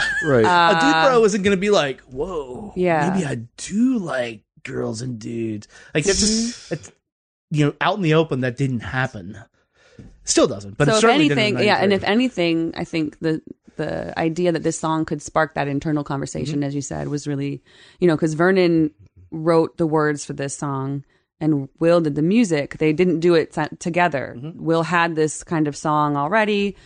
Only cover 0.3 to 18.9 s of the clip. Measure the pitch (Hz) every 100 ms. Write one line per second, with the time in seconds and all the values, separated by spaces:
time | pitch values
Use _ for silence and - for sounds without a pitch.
0.3 | 127 110 175 170 165 165 160 160 247 220
1.3 | 208 190 196 208 196 143 135 - 127 175
2.3 | 170 131 120 104 185 180 160 147 190 147
3.3 | 123 117 - - 196 254 247 165 131 120
4.3 | 107 _ _ - 127 123 113 127 117 120
5.3 | 117 113 107 - - - 156 190 190 208
6.3 | 220 233 - - 160 - _ _ _ _
7.3 | _ - 151 147 - 156 202 170 156 160
8.3 | 135 127 120 139 120 101 131 131 107 90
9.3 | 98 - _ _ _ _ - - - -
10.3 | - 220 98 101 98 147 220 226 269 302
11.3 | 143 - - 214 180 202 190 - 214 254
12.3 | 185 170 165 165 - 175 165 151 - 160
13.3 | 160 - - _ - 156 165 170 - 165
14.3 | 160 175 160 160 160 160 160 160 147 -
15.3 | 156 156 - 143 139 160 151 143 139 -
16.3 | 156 151 147 143 143 139 156 143 147 147
17.3 | 139 143 143 _ - - - 175 151 160
18.3 | 156 175 196 175 165 156